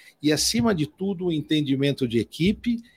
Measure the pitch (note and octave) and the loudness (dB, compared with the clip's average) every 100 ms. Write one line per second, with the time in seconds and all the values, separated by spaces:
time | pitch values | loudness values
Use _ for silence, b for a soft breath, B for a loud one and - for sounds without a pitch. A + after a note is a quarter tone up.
0 | b - D3 D3+ - A3+ A#3+ F#3 D3 - | b -4 0 2 2 2 2 2 -2 -4
1 | G3 F3+ F3+ D#3 - D#3 C#3+ C3+ C#3 C#3 | -6 -4 -2 -2 0 0 0 0 0 0
2 | B2+ A2+ G#2 - E3+ A3 - A#3 b | 0 0 -2 0 0 0 -2 -4 b